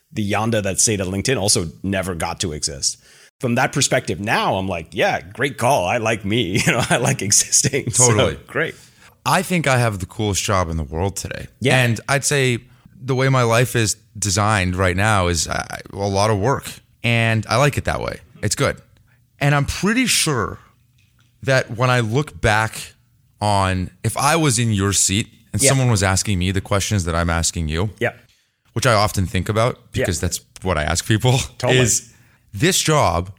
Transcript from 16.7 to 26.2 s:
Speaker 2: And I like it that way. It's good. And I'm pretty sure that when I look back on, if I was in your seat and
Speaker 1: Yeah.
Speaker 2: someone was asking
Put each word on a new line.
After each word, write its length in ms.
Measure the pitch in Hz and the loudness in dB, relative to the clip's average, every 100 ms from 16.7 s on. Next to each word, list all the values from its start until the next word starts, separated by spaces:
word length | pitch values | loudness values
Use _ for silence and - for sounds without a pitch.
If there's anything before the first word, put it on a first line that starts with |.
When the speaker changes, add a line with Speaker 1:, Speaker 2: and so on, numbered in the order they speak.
| - _ _ | -16 _ _
Speaker 2:
And 400 | 117 117 113 110 104 | -2 0 2 0 0
I 60 | 113 | 2
like 200 | 143 - | 2 0
it 100 | - | -2
that 160 | - | -4
way. 180 | 58 - - - | -4 -8 -14 -8
It's 100 | 104 | -6
good. 240 | - 117 - - _ _ _ _ _ | -2 -2 -2 -12 _ _ _ _ _
And 160 | 143 143 | 0 2
I'm 100 | 135 | 0
pretty 400 | - 190 233 226 | -2 0 0 0
sure 540 | - 160 127 90 - - _ _ _ _ _ _ _ | 0 0 -2 -4 -6 -16 _ _ _ _ _ _ _
that 320 | - 131 - 113 | 0 0 0 0
when 120 | 127 | 2
I 100 | 123 | 2
look 380 | 110 123 147 - | 2 -2 -2 -2
back 520 | 117 107 110 - - - _ _ _ _ | 2 2 0 -6 -14 -20 _ _ _ _
on, 500 | 104 101 95 92 87 - | 0 2 2 0 -4 -6
if 140 | 113 - | -4 0
I 180 | 139 165 | 2 4
was 240 | 151 113 | 2 2
in 120 | 117 | 2
your 220 | 101 98 | 2 2
seat 340 | 95 - 98 117 - _ | 0 0 0 -2 -10 _
and 80 | 101 | 0
Speaker 1:
Yeah. 80 | 131 | 2
Speaker 2:
someone 200 | 135 123 | 4 2
was 140 | 104 | 2
asking 360 | 95 95 | 2 2